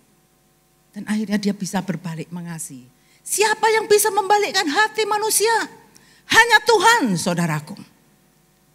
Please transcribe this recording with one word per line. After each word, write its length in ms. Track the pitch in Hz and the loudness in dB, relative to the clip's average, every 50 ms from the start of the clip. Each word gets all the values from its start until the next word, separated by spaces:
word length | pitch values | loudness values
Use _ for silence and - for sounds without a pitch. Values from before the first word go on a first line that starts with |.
| _ _ _ _ _ _ _ _ _ _ _ _ _ _ _ _ _ _ | _ _ _ _ _ _ _ _ _ _ _ _ _ _ _ _ _ _
Dan 160 | - 208 196 - | -16 -14 -8 -4
akhirnya 320 | 214 214 220 190 208 214 | -4 -4 -2 -2 -2 -2
dia 160 | 208 202 202 | -2 -2 -4
bisa 240 | 208 190 165 - 190 | -4 -6 -6 -6 -6
berbalik 520 | 185 - 175 151 - 175 165 160 160 - | -4 -4 -6 -8 -8 -10 -10 -12 -12 -12
mengasihi. 520 | 175 175 170 170 170 160 - - 143 127 123 127 _ _ _ _ _ _ - | -12 -14 -12 -12 -12 -14 -14 -14 -16 -20 -20 -20 _ _ _ _ _ _ -12
Siapa 440 | - - - 403 427 427 427 427 453 | -6 -2 0 0 0 0 0 0 2
yang 160 | 427 440 427 - | 2 2 2 2
bisa 240 | 415 415 415 440 | 2 4 4 2
membalikkan 560 | 381 415 403 381 415 415 403 - - 381 403 311 | 0 0 0 2 2 2 2 2 0 0 0 0
hati 360 | 277 370 427 427 427 440 440 403 | 2 0 0 0 0 -2 -2 -2
manusia? 440 | 427 415 415 440 415 - 392 453 453 427 349 - - - - _ _ - _ _ _ _ _ - | -2 -2 -2 -2 0 0 0 0 0 0 -2 -6 -10 -18 -20 _ _ -20 _ _ _ _ _ 0
Hanya 260 | - 427 466 480 466 427 415 | 4 4 4 6 4 4 4
Tuhan, 560 | - 466 415 359 453 466 466 370 226 190 160 | 4 2 4 6 4 4 4 2 0 0 -2
saudaraku. 560 | - 196 175 170 175 170 151 151 147 - 202 - - _ _ _ _ _ _ _ _ _ _ _ _ _ _ _ _ _ _ | -2 -2 -2 -2 -2 -2 -2 -4 -6 -10 -18 -20 -20 _ _ _ _ _ _ _ _ _ _ _ _ _ _ _ _ _ _